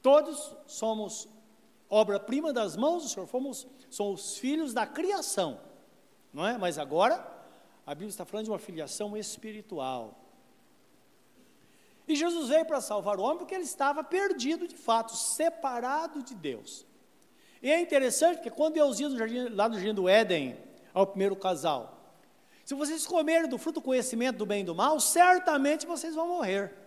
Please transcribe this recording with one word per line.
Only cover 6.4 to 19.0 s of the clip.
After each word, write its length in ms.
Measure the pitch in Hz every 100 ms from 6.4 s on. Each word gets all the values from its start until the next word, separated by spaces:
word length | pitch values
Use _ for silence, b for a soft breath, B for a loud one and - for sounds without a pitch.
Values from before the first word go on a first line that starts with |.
é? 140 | 190 240
Mas 200 | 180 156
agora, 520 | 139 156 220 330 - - B B B B -
a 80 |
Bíblia 160 | 147 208
está 140 | 196
falando 220 | 175 214 220
de 40 |
uma 80 | 202
filiação 580 | - 160 143 - 208 214
espiritual. 1000 | - - 220 214 208 165 131 127 110 - - - _ _ _ _ _ _ _ _ _ _ _ _ b b b b -
E 100 | 294
Jesus 320 | 339 339 247
veio 160 | 311 330
para 140 | 285
salvar 380 | - 208 185 202
o 40 |
homem 160 | 226 339
porque 160 | 359
ele 80 | 381
estava 400 | 320 - 277 285
perdido 640 | 294 370 403 311 247 330 349
de 100 | -
fato, 380 | - 226 226
separado 1040 | - - - 330 330 277 240 247 294 330 302
de 140 | 240
Deus. 500 | 214 147 113 - - - _ _ _ _ b b b
E 80 | 247
é 100 | 330
interessante 580 | 339 285 262 - 330 339
porque 120 | 240
quando 240 | - 311
Deus 240 | 311 285
ia 100 | 208